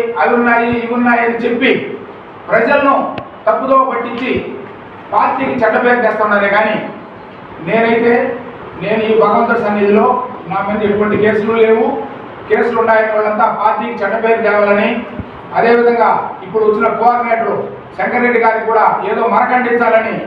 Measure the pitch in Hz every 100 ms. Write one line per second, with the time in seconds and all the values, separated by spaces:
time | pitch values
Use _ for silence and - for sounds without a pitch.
0 | 233 226 214 240 240 233 240 240 233 240
1 | 247 233 233 226 240 247 247 156 - -
2 | - - - - - 220 233 294 277 240
3 | - - - - - 254 262 269 254 233
4 | 233 240 247 185 - - - - - -
5 | - - 254 262 262 - 226 233 240 233
6 | 220 214 214 202 202 202 220 214 - -
7 | - - - - - - 156 226 226 233
8 | 233 240 - - - - - - 202 220
9 | 220 214 - 233 233 233 208 208 202 214
10 | - - - - 170 190 196 220 208 208
11 | 208 196 214 208 220 226 220 226 269 -
12 | - - - - - 226 233 233 226 220
13 | 220 214 208 214 226 226 214 220 240 214
14 | 196 220 226 226 214 208 202 202 226 240
15 | - - - - - - 233 240 233 233
16 | 220 - - - 185 220 220 214 - -
17 | 233 240 240 226 208 - - - - -
18 | 196 240 240 226 226 226 220 220 - -
19 | 196 220 190 220 247 247 233 233 233 220
20 | 220 190